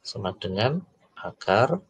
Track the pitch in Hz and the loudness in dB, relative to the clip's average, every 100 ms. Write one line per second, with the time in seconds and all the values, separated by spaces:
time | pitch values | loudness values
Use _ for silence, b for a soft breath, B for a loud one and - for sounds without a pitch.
0 | - 110 95 92 95 95 120 170 - _ | -12 -6 -6 -6 -6 0 0 0 -8 _
1 | _ - 90 - - 98 131 190 | _ -14 -14 -8 2 4 4 0